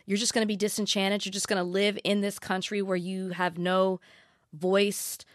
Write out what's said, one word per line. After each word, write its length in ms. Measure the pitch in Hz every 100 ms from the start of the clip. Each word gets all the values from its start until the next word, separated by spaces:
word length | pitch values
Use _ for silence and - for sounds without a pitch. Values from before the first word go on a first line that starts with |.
| -
You're 140 | 202
just 160 | 233 233
gonna 100 | 214
be 100 | 202
disenchanted. 720 | 202 - 202 202 190 202 196
You're 60 |
just 160 | 196 -
gonna 160 | 196
live 340 | 175 190 202 202
in 180 | 175 202
this 160 | 202 -
country 420 | - 190 - 208
where 120 | 190 185
you 320 | 175 185 190
have 280 | 175 180 170
no 420 | 180 185 190 185 - - _ _ _
voiced, 720 | 156 180 196 202 196 - - -